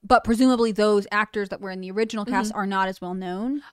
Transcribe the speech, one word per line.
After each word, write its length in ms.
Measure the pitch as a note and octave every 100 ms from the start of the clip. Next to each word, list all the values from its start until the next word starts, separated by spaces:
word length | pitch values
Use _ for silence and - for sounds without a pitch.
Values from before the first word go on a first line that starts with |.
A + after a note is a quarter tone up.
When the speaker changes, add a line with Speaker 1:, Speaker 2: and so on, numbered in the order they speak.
Speaker 1:
but 180 | G3+ B3
presumably 480 | - A3+ C4 B3 A3+
those 380 | G3+ G#3+ G#3 G3
actors 380 | G#3 G#3+ G#3+ G3
that 120 | -
were 120 | G3
in 80 | F#3
the 100 | F#3
original 340 | F#3+ A3 A3
cast 260 | G#3 B3 G#3+
Speaker 2:
Mm-hmm. 80 | G#3+
Speaker 1:
are 80 | G3
not 220 | F#3+ F#3+
as 120 | F#3+
well 140 | F3+
known. 480 | F#3 F#3 F#3 A#3+ C#4+ -